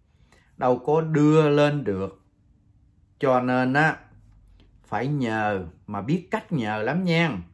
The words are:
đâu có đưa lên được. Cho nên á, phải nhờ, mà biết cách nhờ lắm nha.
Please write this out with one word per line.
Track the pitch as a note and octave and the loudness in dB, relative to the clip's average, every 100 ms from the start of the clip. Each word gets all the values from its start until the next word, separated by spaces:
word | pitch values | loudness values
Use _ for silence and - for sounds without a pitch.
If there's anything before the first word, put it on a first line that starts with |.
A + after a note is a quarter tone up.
| _ _ _ _ _ - | _ _ _ _ _ -4
đâu | B2+ B2+ | 0 0
có | - D#3 | 0 0
đưa | D#3+ D#3 D3 D#3 D3 | 2 4 6 6 4
lên | D3 D3 D3 | 4 2 0
được. | G#2+ F#2+ F#2+ - _ _ _ _ _ _ _ _ _ - | -4 -4 -6 -10 _ _ _ _ _ _ _ _ _ -4
Cho | C#3 B2+ | 0 2
nên | B2 B2+ B2+ | 2 0 0
á, | C#3+ D#3 C3 - - - _ _ - - _ | 2 2 0 -12 -20 -20 _ _ -20 -20 _
phải | - G#2+ C3 | -8 -6 -4
nhờ, | D3 A#2 A2 G#2+ G2 E2+ - - | -2 -2 -2 -2 -4 -6 -16 -12
mà | G#2 | -8
biết | G#2+ F3 - | -2 -2 -2
cách | G#3+ - | -10 -6
nhờ | D3+ G#2+ G#2+ | -4 -4 -4
lắm | A2+ E3+ | -4 -2
nha. | F3+ E3 E3 G2 E2+ | 0 0 0 -4 -10